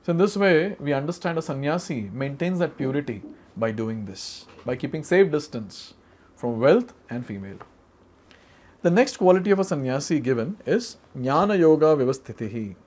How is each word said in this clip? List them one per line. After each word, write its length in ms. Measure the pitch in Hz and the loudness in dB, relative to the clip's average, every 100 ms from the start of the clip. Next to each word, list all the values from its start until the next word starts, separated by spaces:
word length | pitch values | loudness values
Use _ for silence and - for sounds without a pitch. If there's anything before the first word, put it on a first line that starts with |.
So 120 | - | 0
in 40 | 170 | 2
this 180 | 196 196 | 2 4
way, 420 | 196 160 185 196 | 4 4 2 -4
we 140 | 147 | -2
understand 440 | 139 147 170 175 165 | -2 -2 -6 -4 -4
a 60 | |
sannyasi 680 | 160 139 143 170 - 135 98 | -4 -4 -2 -4 -4 -6 -6
maintains 460 | 120 139 139 175 180 | -6 -6 -4 -4 -2
that 180 | 170 - | -4 -2
purity 460 | 135 139 143 104 - - _ - | -4 -2 -4 -10 -12 -20 _ -4
by 140 | 113 | -4
doing 360 | 110 110 113 98 | -2 -6 -6 -10
this, 420 | 95 - - - - - | -12 -14 -16 -20 -12 -8
by 100 | 123 | -6
keeping 280 | 147 160 | -6 -8
safe 260 | 147 180 190 | 0 4 4
distance 640 | 151 147 120 101 - - - _ _ _ _ | 2 -4 -12 -12 -16 -20 -20 _ _ _ _
from 240 | 120 113 | -6 2
wealth 320 | 131 214 240 - - | 6 6 2 -16 -10
and 160 | 120 | -10
female. 360 | 120 101 98 98 - _ _ _ _ _ _ - _ _ - _ | -8 -10 -12 -16 -20 _ _ _ _ _ _ -20 _ _ -20 _
The 60 | 175 | 2
next 280 | 180 269 - | 2 2 2
quality 340 | 185 185 185 | 4 4 4
of 80 | 196 | 0
a 40 | |
sannyasi 560 | 185 151 131 135 147 156 | 0 -2 -2 -4 -2 -2
given 380 | 123 120 117 214 - | 0 -2 -2 -6 -2
is 320 | 202 240 - _ 135 | -2 -2 -16 _ -8
jnana 440 | 127 147 202 196 | 0 2 2 4
yoga 360 | 160 156 156 151 | 6 6 6 4
vyavasthitihi. 800 | 127 131 - - 110 117 104 90 | 2 -2 -10 -10 -8 -8 -10 -12